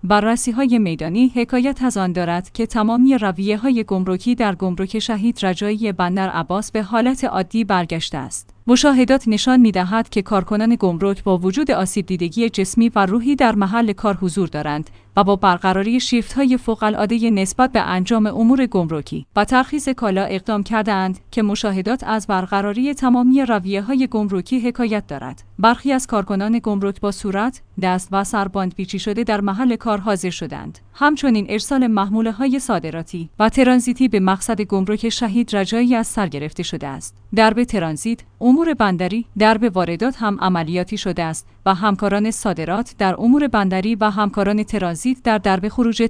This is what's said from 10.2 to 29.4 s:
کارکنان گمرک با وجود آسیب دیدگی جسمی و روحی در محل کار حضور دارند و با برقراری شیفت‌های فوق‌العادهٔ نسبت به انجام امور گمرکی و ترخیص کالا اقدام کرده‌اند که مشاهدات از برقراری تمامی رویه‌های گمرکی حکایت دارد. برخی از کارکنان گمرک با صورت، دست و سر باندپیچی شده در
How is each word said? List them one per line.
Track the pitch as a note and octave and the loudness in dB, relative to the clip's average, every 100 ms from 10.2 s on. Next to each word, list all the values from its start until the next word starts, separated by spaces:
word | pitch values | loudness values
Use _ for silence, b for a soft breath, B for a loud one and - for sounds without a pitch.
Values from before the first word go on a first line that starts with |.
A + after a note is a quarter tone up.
کارکنان | F#3+ G3+ F#3 G#3+ A3+ A#3+ | 0 -2 0 0 2 2
گمرک | F#3+ E3 G3 G3 | 2 2 0 0
با | G3+ F3+ | 0 0
وجود | F#3 F#3+ C#4+ | 0 0 0
آسیب | E3+ F#3 G#3 E3+ | 0 0 -2 -4
دیدگی | F3+ E3+ G#3+ A3+ | -2 -2 -2 -2
جسمی | G#3+ F#3+ - A#3 | 0 0 2 2
و | G#3+ F#3+ | 2 2
روحی | A#3 A#3+ C#4 | 2 0 2
در | B3 G#3 | 2 2
محل | F#3+ A#3 A3+ | 0 0 0
کار | G3 G#3+ F3+ | 0 -2 -2
حضور | F#3 F3+ E3+ | -2 -2 -4
دارند | D#3 D3+ D3 D3+ b b F#3+ | -4 -4 -6 -8 b b 2
و | |
با | G3+ G3 | 4 4
برقراری | G3 F3 F#3 F#3+ G3+ B3 | 2 2 2 0 0 0
شیفت‌های | - A#3+ - C4 C4+ B3 | 0 -2 0 0 2 2
فوق‌العادهٔ | - A3 G#3+ G#3+ G#3 A3+ A#3 | 0 -2 0 0 0 0 2
نسبت | G3+ F#3+ - B3+ | 2 0 0 2
به | A#3+ | 0
انجام | - F#3 F#3 A#3 G#3+ | 0 -2 0 2 0
امور | G#3+ A3+ C4 B3+ | 2 4 4 2
گمرکی | F#3+ E3 D#3 C#3 C3 - G3+ | 0 -2 -4 -6 -10 -4 -2
و | G#3 | 2
ترخیص | B3+ C4 D4+ C4+ | 2 0 -2 -4
کالا | C4 A3 F#3+ | -2 -2 0
اقدام | G3 F#3+ G3 G#3+ | -2 -4 -4 -4
کرده‌اند | G3 A3+ G#3+ G3 F#3+ F#3 - | -2 -2 0 0 -2 -4 -6
که | - | -2
مشاهدات | G#3 G#3+ G#3+ F#3+ F#3+ B3+ | 0 0 -2 -2 -2 -4
از | - A3 G3+ | -2 -4 -2
برقراری | F#3+ F#3 G3+ G3+ G#3 C4+ | -2 0 -2 -2 -2 -2
تمامی | C#4+ C4 B3 B3 C4+ B3+ | 0 2 4 4 4 2
رویه‌های | G#3+ F#3 G3 G#3 C4+ B3+ | 0 -2 -4 -2 0 0
گمرکی | A3 G#3 F#3+ - B3+ | -2 -2 -4 -2 -2
حکایت | A#3+ A#3+ A#3 G#3+ - | -2 -2 -2 -2 -6
دارد. | C#3 B2+ C3 - - | -10 -10 -14 -14 2
برخی | A3 A#3 C4+ | 2 2 0
از | C4 - | -2 0
کارکنان | A3 G3 G3 G#3 A#3 | -2 -2 -2 0 -2
گمرک | A3 G3+ G3 G3 | -2 -2 -2 -2
با | G3+ | -6
صورت، | G3 G#3 G3 A#3 - - - | -4 -4 -2 -2 -6 -12 -4
دست | F#3 F#3 - | -2 -2 -2
و | G3 | -4
سر | G3 G#3+ F#3+ | -2 -2 -2
باندپیچی | G3 F#3 F3+ F#3+ G3 | -2 -4 -6 -8 -6
شده | G#3+ G#3 | -4 -2
در | A#3 G#3 | -2 0